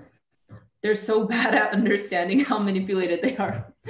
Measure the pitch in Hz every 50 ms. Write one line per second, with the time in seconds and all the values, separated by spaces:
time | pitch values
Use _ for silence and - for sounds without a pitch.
0 | - - _ _ _ _ _ _ _ _ - - - _ _ _ - 208 214 208
1 | - - 220 220 214 - 233 233 254 262 - 220 214 - - 202 240 190 196 202
2 | - - 185 175 175 185 196 269 285 - 226 208 202 202 190 185 190 190 196 190
3 | 180 175 170 175 - 262 262 220 196 170 - - - - - _ _ 440